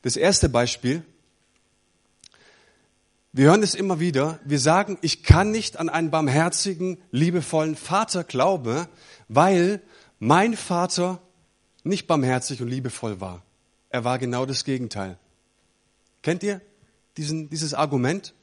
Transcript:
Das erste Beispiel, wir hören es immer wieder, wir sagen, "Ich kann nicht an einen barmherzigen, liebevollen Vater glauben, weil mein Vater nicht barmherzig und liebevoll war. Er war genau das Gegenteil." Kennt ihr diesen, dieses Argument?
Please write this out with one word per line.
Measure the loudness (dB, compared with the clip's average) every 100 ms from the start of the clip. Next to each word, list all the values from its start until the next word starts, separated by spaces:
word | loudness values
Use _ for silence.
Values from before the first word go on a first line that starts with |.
Das | -4 0
erste | 2 4 2
Beispiel, | 2 0 -2 -2 -4 -6 _ _ _ _ _ _ _ _ _ _ _ -20 _ _ _ _ _ _ _ _ _ _
wir | 4 6
hören | 6
es | 4 -2
immer | -4 -2
wieder, | 0 0 -2 -4
wir | -4 0
sagen, | 2 2 0 -4
"Ich | -4 -6
kann | 6 6 6
nicht | 0 -6 -6
an | -4
einen | -2 0
barmherzigen, | 0 2 2 2 -2 -4 -4 -6 -6 _
liebevollen | 0 2 0 -2 -2 -2 -4
Vater | -2 -2 -2 -4
glauben, | -4 0 2 2 -2 -4 -4 _ -20 -20 _
weil | 4 4 4 2 -2 _ -20 _ _
mein | 2 4 4 -2
Vater | -4 -2 -2 -2 -4 -4 _ _ _ _ _ _
nicht | -6 -4 0
barmherzig | 0 2 0 -2 -8
und | -6
liebevoll | -6 -8 -8 -8 -8
war. | -10 -14 _ _ _ _ _
Er | -4
war | -2 -2
genau | -4 -4 -4
das | -6
Gegenteil." | -4 -6 -6 -8 -10 -12 _ _ _ _ _ _ _ _ _ _
Kennt | -4 -2
ihr | -4 -6 _ _ _ _ _ -12
diesen, | -6 -6 -6
dieses | -6 -6
Argument? | -2 -2 0 0 -2 -8 _